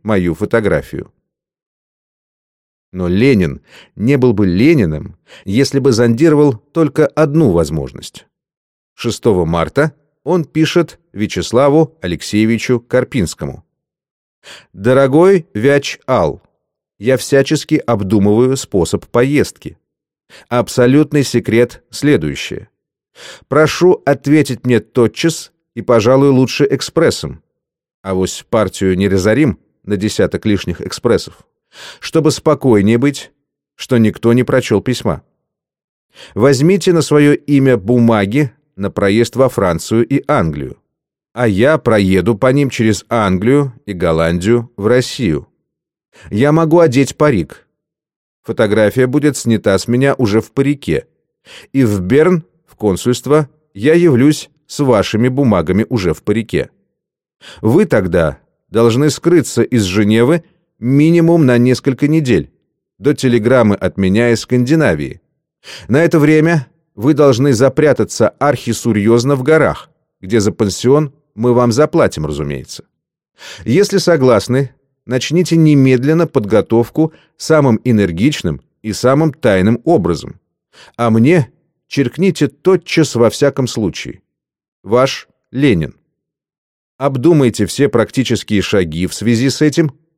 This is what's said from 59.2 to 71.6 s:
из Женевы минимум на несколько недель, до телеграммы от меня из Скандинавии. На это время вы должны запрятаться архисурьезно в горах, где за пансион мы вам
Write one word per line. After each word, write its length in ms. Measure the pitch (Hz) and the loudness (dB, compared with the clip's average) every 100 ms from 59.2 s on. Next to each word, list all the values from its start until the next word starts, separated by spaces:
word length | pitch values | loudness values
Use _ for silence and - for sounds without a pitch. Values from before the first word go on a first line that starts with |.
| 170 175 - - | 0 0 0 -2
из 200 | - 123 | 0 0
Женевы 600 | 92 98 104 110 120 165 - _ _ _ | 0 0 2 2 2 0 -4 _ _ _
минимум 680 | 120 139 160 170 165 170 131 | -2 2 2 2 2 4 4
на 100 | 120 | 4
несколько 500 | 127 120 139 127 143 | 2 0 -2 -2 0
недель, 440 | 160 135 92 69 _ _ _ _ _ | 0 0 0 -2 _ _ _ _ _
до 160 | 113 151 | -4 0
телеграммы 600 | 131 120 107 127 107 101 | 0 0 2 2 2 0
от 220 | 92 - | -4 -2
меня 340 | 95 104 120 | 0 2 0
из 100 | 113 | 0
Скандинавии. 800 | - 123 123 160 131 78 67 - _ _ _ _ - - - | -2 -2 0 0 0 -2 -6 -12 _ _ _ _ -20 -20 -2
На 160 | 131 | 0
это 160 | 165 165 | 2 2
время 480 | 147 156 160 165 127 _ _ | 2 2 2 0 -4 _ _
вы 220 | - 123 147 | -6 -2 2
должны 360 | 143 117 143 | 2 2 2
запрятаться 800 | 113 131 131 151 120 104 - 107 | 2 2 2 0 0 -2 0 -2
архисурьезно 1080 | - 143 123 - 110 120 107 104 120 127 139 | 0 -2 -2 -4 -6 -2 0 2 2 2 -2
в 60 | |
горах, 480 | 127 160 117 - - _ _ _ | 2 2 2 -2 -12 _ _ _
где 180 | 92 113 | -4 -2
за 120 | 101 | -2
пансион 640 | - 104 - 120 147 147 _ _ | -2 -4 -2 0 2 0 _ _
мы 200 | 104 123 | -6 0
вам 180 | 120 | 2